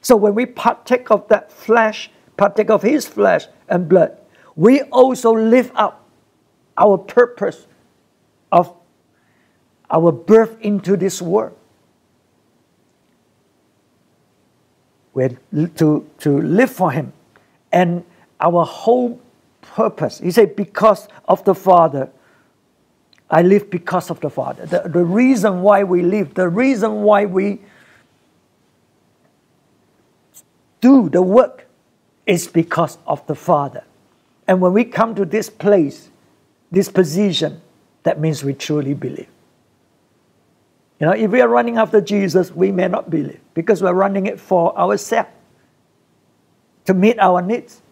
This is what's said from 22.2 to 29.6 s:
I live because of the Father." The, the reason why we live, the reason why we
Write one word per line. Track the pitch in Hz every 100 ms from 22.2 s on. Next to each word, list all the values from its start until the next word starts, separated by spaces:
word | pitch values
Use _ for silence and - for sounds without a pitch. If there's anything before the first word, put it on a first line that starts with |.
| _ _ _ _ _ _ _ _ _ _ _
I | 160
live | 175 202 202
because | 175 - 185 -
of | 170
the | 147
Father." | - - - 160
The, | 175 185
the | 165
reason | 170 196 254 254 202 180
why | 190 202
we | 196 180
live, | 185 208 160
the | - 180
reason | 180 262 247 214 214
why | 208 208 202
we | 185 202 202 - _ _ _ _ _ _ _ _ _ _ _ _ _ _ _ _ _ _ _